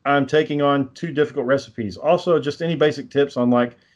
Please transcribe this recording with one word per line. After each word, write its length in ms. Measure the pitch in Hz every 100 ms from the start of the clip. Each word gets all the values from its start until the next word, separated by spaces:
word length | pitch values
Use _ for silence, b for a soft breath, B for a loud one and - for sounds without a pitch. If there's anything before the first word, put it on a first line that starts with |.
I'm 220 | 139 143 135
taking 360 | 151 151 147
on 300 | 143 139 135
too 180 | - 170
difficult 340 | 143 147 139 123
recipes. 500 | 139 - - 104 87
Also, 420 | 147 175 180 160
just 240 | 139 143
any 140 | 165 156
basic 340 | 151 143 131
tips 260 | 139 139 -
on, 140 | 123
like, 260 | 120 120 - _